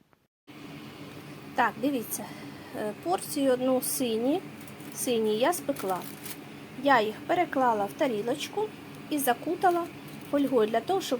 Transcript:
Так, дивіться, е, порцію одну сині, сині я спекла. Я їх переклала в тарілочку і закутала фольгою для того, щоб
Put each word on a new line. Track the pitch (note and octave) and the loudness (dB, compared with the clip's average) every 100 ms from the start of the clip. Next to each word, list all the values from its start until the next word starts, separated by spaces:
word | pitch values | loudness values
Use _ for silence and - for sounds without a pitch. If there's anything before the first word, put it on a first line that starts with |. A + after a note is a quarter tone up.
| _ _ _ _ - - - D3 - - C#3+ - - - - - | _ _ _ _ -20 -16 -14 -14 -14 -14 -14 -14 -14 -14 -6 0
Так, | A#3 A3+ | 0 2
дивіться, | B3+ C4+ G#3+ - - - - - - B3+ | 0 0 -2 -6 -8 -12 -14 -14 -10 -6
е, | G#3+ G3+ | -6 -4
порцію | E4 F#4+ - C#4+ C4+ | -2 -2 -2 2 4
одну | B3 B3+ B3+ | 4 4 4
сині, | C4 - B3 A3 B3 E4+ - - - - - - | 2 0 0 2 2 2 0 -12 -14 -14 -12 -4
сині | - A#3 G#3+ G#3+ | 0 2 4 4
я | C4 | 4
спекла. | F4 - C#4 G3 F3+ - - - - - - - - | 2 -2 -2 -2 -2 -4 -10 -12 -12 -12 -14 -14 -2
Я | C4+ B3+ | 4 6
їх | G#3+ G#3+ - | 4 0 0
переклала | F4+ D#4+ C#4 B3 A3 G3+ | 2 2 4 4 4 0
в | |
тарілочку | - D4 G#3 A#3 D4 - - G#4+ - - - - | 0 2 2 0 -2 -4 -2 -4 -4 -14 -14 -4
і | D4+ | 0
закутала | C4 A#3+ - F4+ F#4+ F4 E4+ - - - - | 2 2 0 2 4 4 0 -8 -14 -14 0
фольгою | C#4+ C4+ B3+ G#3+ | 2 4 4 4
для | A3+ | 4
того, | A3+ F#4+ | 2 0
щоб | - | 0